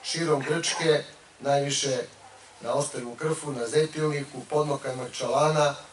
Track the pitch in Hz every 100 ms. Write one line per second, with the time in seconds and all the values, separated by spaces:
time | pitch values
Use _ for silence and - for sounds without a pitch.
0 | - 160 165 143 135 160 - - 165 147
1 | - - - - 135 143 143 139 143 127
2 | 117 - - - - - 113 139 143 -
3 | 120 120 156 156 151 127 117 151 156 156
4 | 151 143 139 - - 151 147 139 135 127
5 | 123 - 123 139 156 156 147 143 -